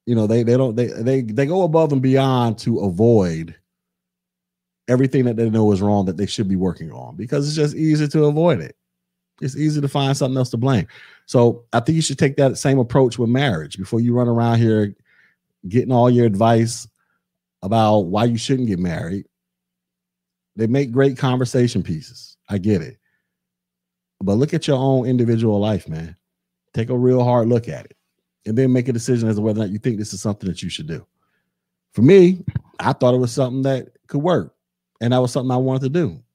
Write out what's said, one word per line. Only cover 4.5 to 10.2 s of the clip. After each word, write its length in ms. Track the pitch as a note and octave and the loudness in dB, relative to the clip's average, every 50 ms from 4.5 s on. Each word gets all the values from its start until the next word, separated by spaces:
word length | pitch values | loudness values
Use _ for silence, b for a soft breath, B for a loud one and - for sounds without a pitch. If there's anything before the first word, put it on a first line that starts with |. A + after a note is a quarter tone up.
| _ _ _ _ _ _ _ - | _ _ _ _ _ _ _ 0
everything 380 | B2 B2+ C3+ C3 - C#3 B2 | 0 2 2 2 2 2 0
that 120 | B2 A2+ A2+ | 0 0 0
they 120 | A#2 A2 | 0 0
know 220 | G#2+ A2+ A2 G#2 | 2 2 4 4
is 100 | G2+ F#2 | 2 2
wrong 240 | G2+ G#2 G#2 G2+ F#2+ | 2 2 2 2 0
that 120 | F#2 F2 D#2 | 0 -2 -4
they 80 | G2+ | -4
should 220 | F#2 - - A2 F#2+ | -4 -4 -4 -4 -2
be 80 | G2 | -2
working 360 | F2+ F#2 F2+ D#2+ - E2 D#2 | -2 -2 -2 -4 -6 -10 -14
on, 240 | C2+ B1+ B1+ A#1+ - | -14 -14 -16 -16 -14
because 320 | F2 G#2+ A#2+ C#3+ D3 C#3+ D3 | -14 -10 -6 -4 -4 -2 -2
it's 80 | D3+ | -2
just 200 | D#3 D3 D3 - | -2 -2 -2 -2
easier 320 | - D#3 D#3 D3+ D3+ D3+ C#3+ | -2 0 2 2 2 0 0
to 180 | - D#3 D3+ | 0 2 2
avoid 340 | D3 D3 D#3 E3 F3 C#3+ F#2 | 2 2 2 2 2 2 0
it. 160 | D2+ - - _ _ _ _ _ _ _ _ _ _ _ _ _ | -4 -8 -16 _ _ _ _ _ _ _ _ _ _ _ _ _
It's 140 | - C3+ C3 | -10 -8 -6
easy 260 | - D3+ D#3 D3+ D3+ | -2 -2 -2 0 -2
to 60 | C#3+ C3+ | -2 -2
find 280 | - C#3+ C#3 C3+ C#3 | -2 0 0 0 0
something 220 | C#3 | 0